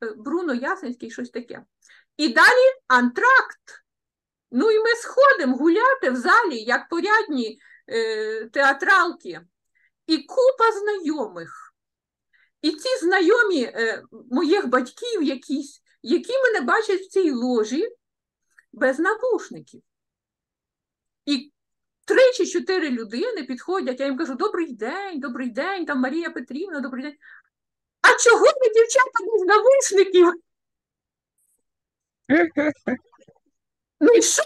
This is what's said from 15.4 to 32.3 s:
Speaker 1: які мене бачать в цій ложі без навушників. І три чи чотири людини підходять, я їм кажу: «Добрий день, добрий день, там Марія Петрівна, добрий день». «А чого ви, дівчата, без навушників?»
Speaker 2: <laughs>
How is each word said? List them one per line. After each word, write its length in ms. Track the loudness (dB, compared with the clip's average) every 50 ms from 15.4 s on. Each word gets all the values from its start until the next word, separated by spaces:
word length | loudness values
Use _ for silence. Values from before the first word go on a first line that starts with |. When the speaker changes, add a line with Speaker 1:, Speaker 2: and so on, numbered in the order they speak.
| -8 -8 -8 -8 -8 -10 -16 _ _ _ _ _
Speaker 1:
які 320 | -4 -2 -2 -2 -2 -4 -2 0 0
мене 180 | 0 0 0
бачать 400 | 0 0 0 0 0 -2 -4 -4
в 60 | -6
цій 240 | -4 -2 0 0 0
ложі 580 | -2 -2 -2 -2 0 -2 -2 -2 -4 -4 -4 -6 -8 _ _ _ _ _ _ _ _ _ _ _ _ _ _ _ -6
без 260 | -2 -2 -2 0 0
навушників. 840 | -2 -2 -2 -2 -2 -4 -4 -4 -6 -10 -18 -20 -20 _ -20 -20 _ _ _ _ _ _ _ _ _ _ _ _ _ _ _ _ _ _ _ _ _ _ _ _ _ _ _ _ _
І 260 | -6 -6 -6 -8 -12 _ _ _ _ _ _ _ _ _ _ _
три 260 | 0 4 4 4 4 2
чи 120 | 0 -4
чотири 440 | -4 -4 -6 -4 -4 -4 -4 -4 -4
людини 540 | -6 -6 -8 -8 -8 -6 -6 -6 -6 -8 -10
підходять, 560 | -10 -12 -10 -8 -6 -6 -4 -4 -6 -6 -4
я 60 | -6
їм 120 | -6 -4
кажу: 180 | -6 -6 -8 -6
«Добрий 380 | -6 -6 -4 -4 -4 -6 -6 -8
день, 440 | -8 -8 -8 -8 -8 -10 -10 -10 -10
добрий 300 | -10 -10 -8 -8 -10 -8
день, 360 | -6 -6 -6 -4 -6 -6 -6
там 140 | -4 -4 -2
Марія 300 | -2 -4 -4 -6 -6 -8
Петрівна, 500 | -10 -12 -12 -12 -10 -10 -10 -8 -8 -8
добрий 240 | -8 -8 -10 -10 -12
день». 120 | -12 -14 _ _ -20 -20 -20 _ _ _ _ _ _ _ _ _ _ _ _
«А 60 | 4 4 4 4 6
чого 220 | 4 6 6 6
ви, 280 | 4 4 4 2 2 4
дівчата, 460 | 4 4 4 2 0 0 0 -2 -6 -2 -2
без 100 | -2 0 2
навушників?» 840 | 4 4 4 6 4 4 4 2 2 2 2 2 4 6 6 6 6 4 -2 _ _ _ _ _ _ _ _ _ _ _ _ _ _ _ _ _ _ _ _ _ _ _ _ _ _ _ _ _ _ _ _ _ _ _ _ _
Speaker 2:
<laughs> 720 | 2